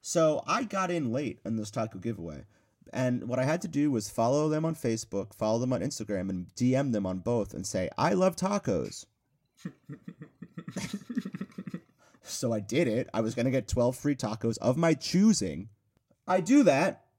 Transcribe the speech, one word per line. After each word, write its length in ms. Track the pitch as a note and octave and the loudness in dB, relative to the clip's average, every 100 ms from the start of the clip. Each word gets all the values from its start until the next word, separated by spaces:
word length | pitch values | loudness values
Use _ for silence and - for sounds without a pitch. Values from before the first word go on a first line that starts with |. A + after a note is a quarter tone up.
So 420 | - E3+ D#3+ D3+ - | -2 4 4 2 0
I 180 | F#3+ | -2
got 260 | A3+ G3 F#3 | -2 -2 0
in 180 | F3 C3+ | 0 0
late 280 | A#2+ C#3+ - | -2 -4 -6
in 120 | - A2+ | -6 -4
this 140 | G#2 | -4
taco 260 | A#2+ A2 F#2+ | -4 -4 -4
giveaway. 460 | A2 A2 E2+ D2 - _ _ _ - | -6 -6 -8 -12 -16 _ _ _ -10
And 360 | - B2+ B2 A#2 | -2 0 0 -2
what 100 | B2 | 0
I 60 | |
had 180 | C3 E3+ | 0 0
to 60 | F#3 | -2
do 240 | C#3+ D3 | 0 2
was 180 | B2 G#2 | 0 -2
follow 380 | - A#2 C#3+ D#3 | 0 2 4 2
them 160 | D#3 | 0
on 100 | D#3+ | -2
Facebook, 580 | D#3+ B2+ A2+ - G2 G2+ | -2 -2 -2 -4 -6 -6
follow 280 | - A2 A#2 | -2 0 2
them 120 | B2+ | 2
on 80 | B2 | 0
Instagram, 480 | G#2+ - G2+ G2+ F#2+ | -2 -6 -6 -4 -2
and 240 | F#2 F2+ - | -4 -8 0
D 180 | B2 | 2
M 160 | B2+ C#3 | 2 2
them 160 | A2 F#2+ | 0 0
on 140 | F#2 | -2
both 340 | F#2 A#2+ G2 | -2 -2 -2
and 100 | - | -6
say, 240 | G2 G2 F#2 - | -4 -2 -2 0
"I 180 | C#3 | 2
love 200 | F#3+ F#3+ | 4 2
tacos." 680 | E3+ F#3 G3+ - F#2 A1+ - - _ _ _ _ _ | 2 -2 -2 0 -2 -2 -8 -16 _ _ _ _ _
<laughs> 80 | F3 - _ D3 - - D#3 _ - - - - - G3+ - A#3+ F#3+ - G3 - - F3 _ _ _ _ | -18 -18 _ -16 -16 -18 -20 _ -20 -16 -12 -8 -8 -10 -6 -6 -6 -10 -12 -10 -12 -12 _ _ _ _
So 300 | - - B2 | -14 -6 -2
I 80 | A2 | -2
did 260 | G#2 A#2+ E3 | -2 0 2
it. 220 | A2 - | 0 -2
I 80 | - | -2
was 140 | A2 | -2
gonna 160 | - A#2 | 0 0
get 160 | C3 - | 0 -2
twelve 300 | - A#2+ B2+ | 0 0 0
free 180 | D3 | -2
tacos 420 | C#3 A2+ A2 A#2 A2+ | -2 -2 -2 -2 0
of 180 | A2 C3 | 0 2
my 180 | E3 | 4
choosing. 760 | D3 - F3+ G#3+ G#3+ F#2+ D2 G2+ _ _ _ _ _ - | 2 0 4 6 6 2 -4 -10 _ _ _ _ _ 0
I 140 | F#3 | 0
do 220 | F3+ C#4 | 6 6
that. 440 | B3 C3+ F3+ - _ | 8 6 4 0 _